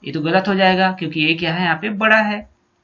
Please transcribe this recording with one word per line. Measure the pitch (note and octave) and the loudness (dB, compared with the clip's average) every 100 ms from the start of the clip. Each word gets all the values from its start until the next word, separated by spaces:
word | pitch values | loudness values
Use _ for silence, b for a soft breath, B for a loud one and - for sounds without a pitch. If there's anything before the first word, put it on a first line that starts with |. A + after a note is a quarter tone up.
ये | C#3 | -8
तो | D#3 | -6
गलत | D#3 F#3 G3 | 0 0 2
हो | |
जाएगा | F#3+ F#3+ F#3 F#3+ | 2 2 4 0
क्योंकि | F#3 D#3+ D#3 D#3 | 0 -6 -2 0
ए | |
क्या | E3 E3+ | 0 -2
है, | E3+ | -2
यहाँ | F3+ E3 | -2 -2
पे | G#3 | -4
बड़ा | G3+ A3 A3 | -2 2 4
है, | G#3+ G#3 - _ _ _ | 2 -4 -10 _ _ _